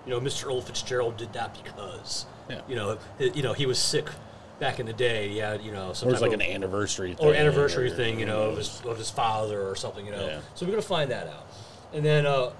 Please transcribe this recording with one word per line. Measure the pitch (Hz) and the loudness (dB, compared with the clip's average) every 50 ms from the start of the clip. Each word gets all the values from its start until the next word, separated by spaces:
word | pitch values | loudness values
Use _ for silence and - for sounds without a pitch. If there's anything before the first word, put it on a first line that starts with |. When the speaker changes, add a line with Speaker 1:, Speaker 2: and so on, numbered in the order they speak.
| - | -6
Speaker 1:
you | 127 123 | -2 -2
know, | 120 | 0
Mister | 127 139 - - - 143 | 0 0 -2 -2 -4 -2
Old | 131 127 120 | -2 -2 -2
Fitzgerald | - 117 - - - 127 123 120 117 113 110 | -4 -6 -6 -4 0 0 2 2 0 0 -4
did | 117 107 - | -10 -8 -6
that | 120 113 107 - - | -6 -6 -6 -8 -12
because, | - 98 - 104 101 90 87 - - - - - - - - - - - | -14 -14 -12 -10 -10 -10 -10 -10 -8 -6 -6 -6 -6 -8 -14 -16 -12 -10
Speaker 2:
Yeah. | - - - - | -10 -10 -8 -6
Speaker 1:
you | 127 113 | -4 -2
know, | 104 101 110 104 - - - - | 0 -2 -2 -4 -6 -14 -4 2
it, | 135 123 - | 2 2 2
you | 147 131 | 2 0
know, | 117 | 0
he | 104 107 143 | 2 2 2
was | 127 120 - | 2 4 2
sick | - - - 139 - - - - - - - - - - - - | 2 4 2 2 0 0 -8 -12 -14 -16 -16 -18 -18 -18 -8 -2
back | 139 135 - - | -2 -2 0 -2
in | 120 | -4
the | 110 110 | -6 0
day. | 110 123 120 113 107 104 101 | 2 2 4 4 2 0 -2
He | 101 107 | -2 -2
had, | 107 107 107 104 | -2 -2 -2 -4
you | 107 107 104 | -6 -6 -6
know, | 98 95 92 | -6 -6 -4
some | 90 - 120 123 | -4 0 4 4
Speaker 2:
Or | 127 | 4
it's | 117 | 6
Speaker 1:
type | 117 - | 6 4
Speaker 2:
like | 107 104 | 4 4
Speaker 1:
of | 101 - | 2 0
Speaker 2:
an | 95 | 0
anniversary | 98 95 95 95 101 104 98 - - 95 90 87 - | -2 -2 0 0 0 0 0 0 -2 -2 -4 -2 4
Speaker 1:
or | 156 151 147 | 6 6 8
Speaker 2:
thing | 147 | 8
Speaker 1:
anniversary | 151 147 - 143 143 135 127 131 127 123 | 6 6 6 6 4 4 4 2 0 0
Speaker 2:
or | - | 2
Speaker 1:
thing, | 127 120 113 113 113 | 2 0 0 2 0
you | 110 | 0
know, | 104 107 107 107 | 0 2 2 2
of | 107 | 2
Speaker 2:
who | 107 107 | 0 -2
Speaker 1:
his, | 104 - - - - | -4 -6 -6 -6 -6
Speaker 2:
knows. | 120 113 | -6 -6
Speaker 1:
of | 107 | -4
his | 110 - | -4 -6
father | - 139 120 113 110 110 110 107 104 101 98 98 | -2 0 2 2 2 2 0 -2 -2 -2 -2 -2
or | 95 | -4
something, | - - 110 - 107 101 | -4 -6 -6 -8 -8 -10
you | 104 101 | -8 -6
know. | 101 98 | -4 -4
Speaker 2:
Yeah. | 76 78 76 - - - | -4 -4 -6 -8 -12 -10
Speaker 1:
So | - 180 | -6 -2
we're | 180 | 0
gonna | 208 214 | 0 0
find | 202 - 185 160 147 131 | 0 0 0 0 2 0
that | 117 101 87 80 | 0 -4 -4 -8
out. | 73 73 - - - - - - - - - - - | -10 -12 -16 -16 -16 -18 -18 -18 -18 -20 -18 -8 -4
And | 151 147 | 2 4
then, | 151 151 151 143 | 6 6 6 6
uh, | 143 139 135 123 123 - - | 6 4 4 2 2 -2 -2